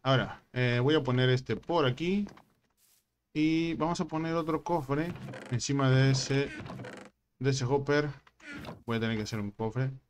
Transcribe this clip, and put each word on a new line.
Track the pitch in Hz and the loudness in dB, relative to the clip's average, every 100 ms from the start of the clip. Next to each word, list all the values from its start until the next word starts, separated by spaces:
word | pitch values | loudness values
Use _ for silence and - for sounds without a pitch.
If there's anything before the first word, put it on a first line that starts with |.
Ahora, | 135 131 98 - _ | 4 2 2 -8 _
eh, | 123 123 120 | -2 0 2
voy | 131 156 | 4 2
a | |
poner | 131 123 127 | 4 2 4
este | 127 131 107 | 2 0 -6
por | - 170 135 | 0 2 2
aquí. | 131 165 202 202 - _ _ _ _ _ _ _ _ _ | 0 0 0 -2 -10 _ _ _ _ _ _ _ _ _
Y | 151 156 160 165 | 0 2 2 0
vamos | 165 156 175 | -2 -2 -2
a | 165 | -4
poner | 160 165 165 | -4 -2 -2
otro | 160 156 | -2 -4
cofre | - 170 131 143 170 - - - - | -2 -4 0 -2 -2 -6 -12 -14 -6
encima | 123 - 139 135 | -4 -2 2 4
de | 131 135 | 6 6
ese, | 131 - 139 143 - - - - - - _ _ _ | 4 2 -2 -2 -6 -12 -12 -14 -16 -20 _ _ _
de | 131 | -2
ese | 131 120 | 0 0
hopper. | 143 139 147 147 - _ _ - - - - - | 0 2 2 2 -6 _ _ -16 -14 -14 -12 -4
Voy | 113 | -2
a | |
tener | 113 110 | 0 -2
que | |
hacer | 104 110 | -4 -4
un | 101 | -6
cofre. | - 113 123 131 135 | -4 -4 -2 -4 -6